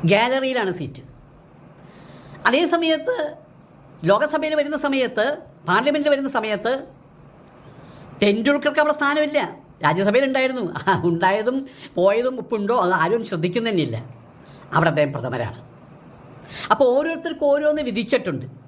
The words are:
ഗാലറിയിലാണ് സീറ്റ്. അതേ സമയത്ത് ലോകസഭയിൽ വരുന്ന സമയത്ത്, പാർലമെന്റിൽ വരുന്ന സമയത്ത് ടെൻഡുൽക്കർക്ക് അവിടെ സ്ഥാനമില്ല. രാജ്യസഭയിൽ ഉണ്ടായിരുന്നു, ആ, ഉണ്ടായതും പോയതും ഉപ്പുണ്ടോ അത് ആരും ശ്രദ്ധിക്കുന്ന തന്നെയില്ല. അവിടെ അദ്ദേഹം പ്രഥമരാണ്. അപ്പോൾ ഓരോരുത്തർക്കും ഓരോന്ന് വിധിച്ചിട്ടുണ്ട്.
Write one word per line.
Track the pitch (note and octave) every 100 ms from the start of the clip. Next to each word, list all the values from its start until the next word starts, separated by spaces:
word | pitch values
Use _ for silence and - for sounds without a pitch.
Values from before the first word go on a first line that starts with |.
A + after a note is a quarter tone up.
| E3
ഗാലറിയിലാണ് | G3+ A#3+ C4+ C4 B3 G3 F3+
സീറ്റ്. | D3 - - - - - - - - - - - - - - - A#3
അതേ | B3+ E4+
സമയത്ത് | E4+ E4 D#4 D#4 B4 D4+ - - - - - - - D#3+
ലോകസഭയിൽ | G3+ D4 D#4 D#4
വരുന്ന | D4+ D4 D4+ D4
സമയത്ത്, | C4+ B3+ - A#3 D4 - - -
പാർലമെന്റിൽ | F#3+ C4 D4 D4
വരുന്ന | C#4 C4+
സമയത്ത് | B3+ A3 G#3 A3 C4+ - - - - - - - - - - - - - -
ടെൻഡുൽക്കർക്ക് | G3+ G#3 A3+ C#4+ D4 C#4+
അവിടെ | D4+ D4+
സ്ഥാനമില്ല. | C#4+ D4+ D4+ D4+ F#3 - - -
രാജ്യസഭയിൽ | D3+ E3 G3+ A3+ C4+
ഉണ്ടായിരുന്നു, | C4 C4 B3+ F3+ -
ആ, | - F#3 E3+
ഉണ്ടായതും | E3+ F#3 G3+ A3 C4+ C4+ - -
പോയതും | - F#3 A3 B3 B3+
ഉപ്പുണ്ടോ | D#3+ A3+ G3+ B3
അത് | F3+ F#3
ആരും | E3 A3+ A3+
ശ്രദ്ധിക്കുന്ന | F3 F3 F3+ A3+
തന്നെയില്ല. | F#3+ C3+ A2+ - - - - - - -
അവിടെ | D#3+ D#3+
അദ്ദേഹം | D#3 D3
പ്രഥമരാണ്. | B2+ B2 B2 A2 - - - - - - - - - - - -
അപ്പോൾ | - C4
ഓരോരുത്തർക്കും | B3+ D#4 E4 E4 D#4+ D4
ഓരോന്ന് | C#4+ D4+ D4+ C4
വിധിച്ചിട്ടുണ്ട്. | G#3 A#3 B3+ - C3+ - -